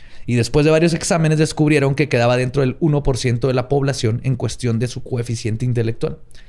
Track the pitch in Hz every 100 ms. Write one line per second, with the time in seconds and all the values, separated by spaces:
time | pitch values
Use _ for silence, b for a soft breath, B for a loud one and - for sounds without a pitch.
0 | b b b 120 113 151 151 160 165 165
1 | - 170 160 156 156 - 151 151 139 139
2 | 139 123 120 123 127 143 127 123 165 143
3 | 139 117 123 120 135 127 123 139 139 -
4 | 113 117 131 123 113 - 120 113 120 123
5 | - 120 117 113 107 110 123 120 113 -
6 | 156 - - b